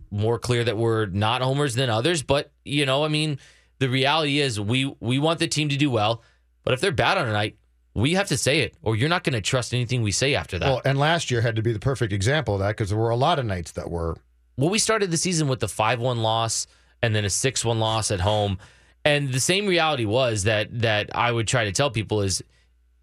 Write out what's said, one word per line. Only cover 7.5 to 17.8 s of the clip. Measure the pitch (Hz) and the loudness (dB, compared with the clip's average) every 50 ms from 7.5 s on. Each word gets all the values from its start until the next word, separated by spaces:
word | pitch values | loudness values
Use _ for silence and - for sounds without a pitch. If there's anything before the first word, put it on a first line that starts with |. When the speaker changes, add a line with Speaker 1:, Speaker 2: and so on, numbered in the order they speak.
| - _ _ _ _ _ _ _ - | -4 _ _ _ _ _ _ _ -4
Speaker 1:
we | 98 107 151 175 | -2 0 2 2
have | 190 202 | 0 0
to | - 151 | 0 -2
say | 117 - 127 147 160 | 0 0 2 2 2
it, | 113 90 - - | 0 -2 -4 -6
or | - 107 113 | -2 -2 0
you're | 104 131 160 | 0 2 0
not | 175 180 | 0 0
gonna | - - 127 107 | 0 -2 -2 -2
trust | 90 - - 127 117 - | -2 0 0 0 -2 -2
anything | 120 123 123 107 127 123 | -2 -2 -2 -2 -2 0
we | 110 104 | 0 0
say | 90 - 127 143 135 | 0 2 2 2 2
after | 95 - - - 85 | 0 -2 -2 -4 0
that. | - - | 0 2
Speaker 2:
Well, | 131 117 - | 0 2 2
and | 135 139 139 | 0 2 2
last | 143 156 170 165 - - | 2 2 2 0 0 0
year | 123 117 | 0 0
had | 113 120 110 | 0 0 0
to | 113 | 0
be | 107 117 | 0 0
the | 113 98 | -2 0
perfect | - 135 135 - 120 98 | -2 -2 0 0 -2 -2
example | 101 98 95 123 147 156 120 107 101 | 0 0 0 2 2 0 0 0 0
of | 98 | 0
that, | 98 101 107 | 0 0 -2
'cause | - 110 90 | -2 -2 -2
there | 104 110 | 0 0
were | 113 117 | 0 0
a | 117 | 2
lot | 120 135 160 175 143 | 2 2 2 2 0
of | 123 | 0
nights | 107 95 90 80 - | -2 -4 -4 -6 -8
that | - 90 78 85 | -10 -10 -8 -6
were | 85 85 82 82 80 - _ _ _ _ _ _ - | -6 -4 -4 -4 -4 -6 _ _ _ _ _ _ -4
Speaker 1:
Well, | - 139 170 | 0 0 2
we | 214 220 | 2 2
started | - - 220 214 202 180 | 2 2 2 0 0 0
the | 165 | -2
season | 160 - 185 180 156 151 | 0 0 0 0 0 0
with | 135 131 - | 0 0 -2
the | 113 101 | -4 -4
five | - - 107 113 127 117 | 0 0 2 2 2 0
one | 117 131 123 117 | 0 0 0 0
loss | 110 110 113 113 113 117 - - - - _ _ _ _ _ - | 0 0 2 2 0 0 -2 -4 -6 -8 _ _ _ _ _ -4
and | 120 117 107 | -2 0 0
then | 107 104 | 0 0
a | 98 | 0
six | - - - 135 127 - - | -2 0 0 0 0 0 -2
one | 117 117 | 0 0
loss | 110 | 0